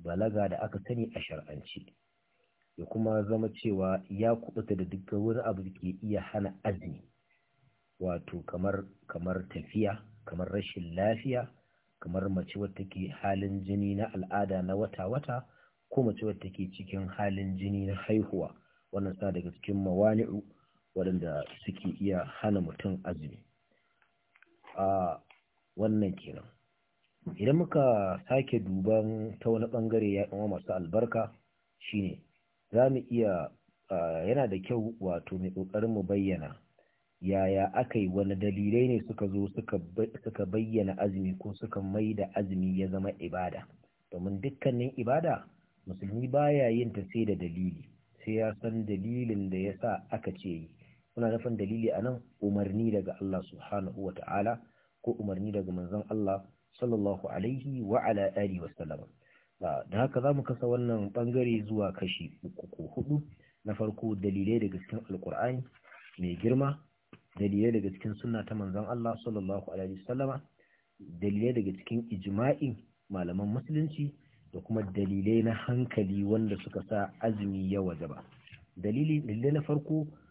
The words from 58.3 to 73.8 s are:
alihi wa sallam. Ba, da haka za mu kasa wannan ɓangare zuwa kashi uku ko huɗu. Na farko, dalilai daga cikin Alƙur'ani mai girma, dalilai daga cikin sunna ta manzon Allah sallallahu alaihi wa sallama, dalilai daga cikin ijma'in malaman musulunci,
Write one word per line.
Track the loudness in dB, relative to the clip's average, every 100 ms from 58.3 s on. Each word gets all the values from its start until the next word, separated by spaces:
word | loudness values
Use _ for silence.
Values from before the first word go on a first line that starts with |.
| 2
alihi | 0 -2
wa | -6 -8
sallam. | -8 -8 -10 _ _ _ _ _
Ba, | -2 -2 -2
da | 2 2
haka | 4
za | 4
mu | 2
kasa | 0 -2 2
wannan | 2 2 0 0
ɓangare | 0 2 2 4 2 2
zuwa | 0 0
kashi | 0 -4 -4 -8 -10
uku | -12 -12 -14
ko | -10 -8
huɗu. | -6 0 0 -2 -16 _ _ -8
Na |
farko, | -2 -2 -2 -2 0
dalilai | 0 2 2 2
daga | 2 -4
cikin | -8 -8 -6
Alƙur'ani | -8 -6 -2 -2 -2 -6 -14 -20 -20 -20 -6
mai | -4 0
girma, | 4 4 4 -2 -8 _ _ -20 _ -2
dalilai | 2 4 4
daga | 4 0
cikin | -4 -6 -4
sunna | -2 -2 -2
ta | -4
manzon | -2 -4 -2
Allah | -2 -2 -4 -4
sallallahu | -4 -2 -4 -4
alaihi | -6 -6 -8
wa | -6
sallama, | -2 -2 -4 -10 _ _ _ _ _
dalilai | -16 -2 0 2 4
daga | 4 0
cikin | -4 -4 -4 -2
ijma'in | -4 -2 2 2 2 0 -2 -10 _ _
malaman | -4 -2 -2 0
musulunci, | -2 -2 0